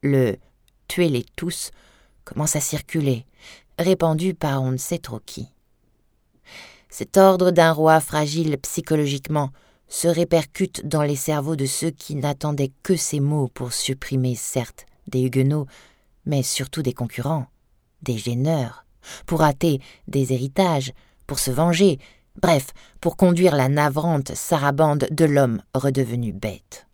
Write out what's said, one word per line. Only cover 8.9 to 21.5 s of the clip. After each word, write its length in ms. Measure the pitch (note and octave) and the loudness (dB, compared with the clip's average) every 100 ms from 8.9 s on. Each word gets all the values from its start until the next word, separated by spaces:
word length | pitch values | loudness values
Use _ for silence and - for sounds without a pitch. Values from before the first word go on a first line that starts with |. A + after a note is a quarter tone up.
| D#3 D3 C#3 C3+ D3+ C#3 - _ _ _ | 0 0 -2 -2 -2 -2 -8 _ _ _
se 220 | - E3+ | -2 0
répercute 760 | E3 C3 E3 D3+ - F#3+ - - | 2 2 2 0 -4 -4 -4 -4
dans 180 | D3+ | -2
les 120 | D3 C#3+ | 0 -2
cerveaux 400 | - D3+ C#3+ D#3+ | -2 -2 -2 -2
de 100 | C3+ | -2
ceux 260 | - E3 | -2 -4
qui 240 | - - D3+ | -6 -10 -4
n'attendaient 580 | C#3+ C#3 D#3 C#3+ C3+ _ | -4 -2 -4 -2 -4 _
que 140 | - F3+ | -2 -2
ces 240 | - D3 | 0 0
mots 260 | C#3 D3+ C3 | 0 0 -2
pour 240 | - B2 | -4 -8
supprimer, 640 | - - C3+ - C3+ B2+ A#2+ | -6 -4 -6 -4 -2 -2 -2
certes, 500 | - - A#2 - - _ - | -4 -6 -6 -12 -20 _ -6
des 140 | C3 | -2
huguenots, 460 | C3 B2+ C3 D3+ C#3 - - _ _ _ - | 0 2 0 0 -4 -12 -20 _ _ _ -4
mais 180 | C#3+ | -2
surtout 380 | C3 - C3+ - | -2 -4 -6 -4
des 120 | C3+ | -4
concurrents, 540 | B2 A#2 - B2+ D#3 B2 _ _ _ _ _ | -4 -8 -6 -4 -4 -6 _ _ _ _ _
des 160 | - A2+ | -6 -4
gêneurs, 680 | A2 A#2+ C#3 D#3+ A#2 - _ _ - - - | -4 -2 0 0 -2 -8 _ _ -20 -18 -6
pour 160 | E3 | 2
hâter 360 | D#3 C#3 E3+ C#3 - - - | 2 2 0 0 -4 -20 -6
des 240 | C#3 C3 | -2 0
héritages, 580 | B2+ C3+ C3+ F#3+ D3+ C3+ - _ _ - | -2 -2 0 2 2 -2 -10 _ _ -10
pour 140 | C#3 | -6
se 120 | - | -2